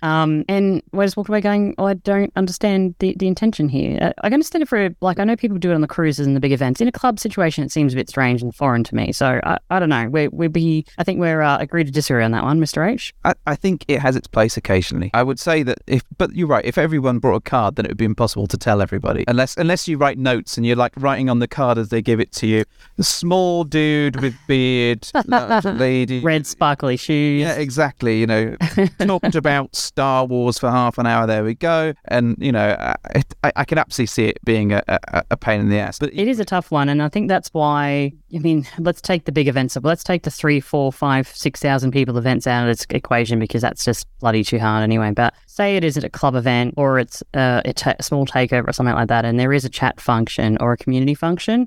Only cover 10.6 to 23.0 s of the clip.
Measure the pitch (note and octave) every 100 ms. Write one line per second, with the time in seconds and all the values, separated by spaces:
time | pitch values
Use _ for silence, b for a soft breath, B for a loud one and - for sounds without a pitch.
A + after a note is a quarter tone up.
10.6 | E3 D#3 b - F3 F3 E3+ D#3+ D3+ C#3
11.6 | C#3 E3+ D3 D3 - B2 A2+ A2+ C3+ D#3+
12.6 | D#3 D#3 F3 B3 - - - - - C#3+
13.6 | F#3+ F3 - C#3+ C3+ C3 - A#2 A2 -
14.6 | - F#2+ - - F#2+ A2+ C3 B2+ F3 D#3+
15.6 | B2 - - C3 - - F3+ F3 D#3+ D3
16.6 | A#2+ E3+ D#3 D#3 C3 B2 A#2+ G#2 - C3
17.6 | G2+ - - G#2 A2+ A2 A2+ - G2+ F#2+
18.6 | A#2+ G2+ F#2+ G2 - - - A#2+ C3 -
19.6 | E3 F3+ - D3 C#3+ C3 C3 A#2 - -
20.6 | A#2 A#2+ A#2+ C3+ C3+ C3 C3 A#2+ A#2+ -
21.6 | B2+ A2+ G#2+ A2+ G#2+ A2+ - - A2 A2
22.6 | G#2+ b b -